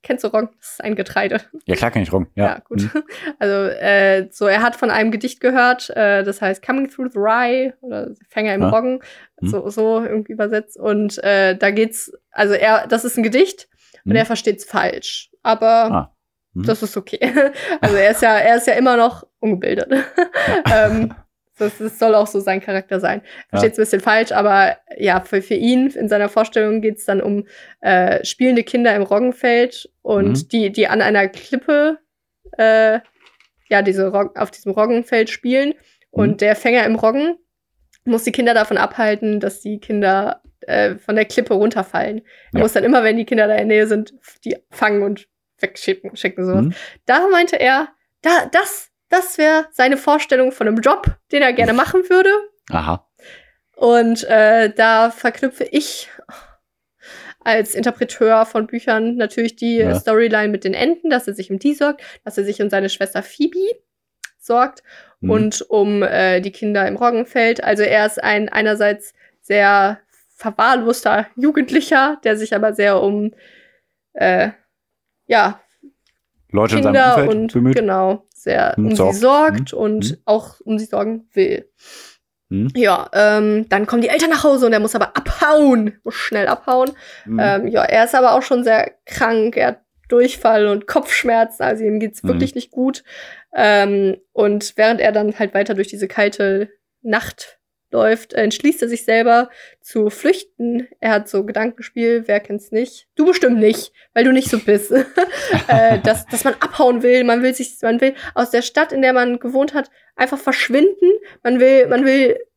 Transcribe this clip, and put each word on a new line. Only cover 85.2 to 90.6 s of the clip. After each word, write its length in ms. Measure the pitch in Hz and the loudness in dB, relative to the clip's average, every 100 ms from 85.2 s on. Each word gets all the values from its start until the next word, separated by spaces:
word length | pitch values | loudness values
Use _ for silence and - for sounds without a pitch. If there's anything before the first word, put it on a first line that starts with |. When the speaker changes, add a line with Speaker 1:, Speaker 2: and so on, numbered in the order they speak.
| - - 294 311 285 240 214 - | -6 -2 2 4 6 4 0 -6
Speaker 1:
muss 100 | 226 - | -12 -10
schnell 320 | - 214 202 | -6 -2 -2
abhauen. 440 | - - 254 262 294 - - 214 | -2 0 0 0 -4 -20 -20 -6
Speaker 2:
Mhm. 140 | 220 | -2
Speaker 1:
Ähm, 280 | 208 196 233 | 0 0 -2
ja, 160 | 220 - | -2 2
er 180 | 226 | 2
ist 100 | 233 | 2
aber 200 | 262 247 | 4 4
auch 100 | 254 | 2
schon 200 | 262 247 | 0 0
sehr 280 | 240 220 - _ - | 2 2 0 _ -16
krank, 500 | - 226 226 220 - | -4 -2 0 0 0
er 100 | - | -2
hat 120 | 220 _ _ _ | -2 _ _ _
Durchfall 580 | 240 254 - 226 220 | 2 2 2 2 2